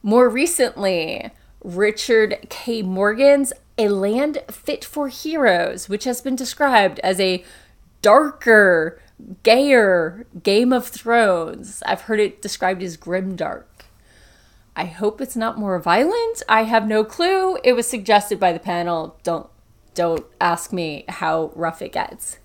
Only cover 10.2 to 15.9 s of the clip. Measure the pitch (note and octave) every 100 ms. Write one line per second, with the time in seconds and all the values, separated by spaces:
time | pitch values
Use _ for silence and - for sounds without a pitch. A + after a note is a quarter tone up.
10.2 | A#3+ F3+ G3+ G3+ B3+ B3+ - - A3+ A#3
11.2 | G#3+ F3 D#3+ - - - - G3 - G#3+
12.2 | G#3 - G3+ - F#3 F#3 F#3 D#3+ - F#3
13.2 | F#3+ F3+ E3 - - _ - _ _ _
14.2 | _ _ _ _ _ - E3+ E3 G#3 G#3+
15.2 | C4 A#3 A3+ - G#3 F3+ F#3+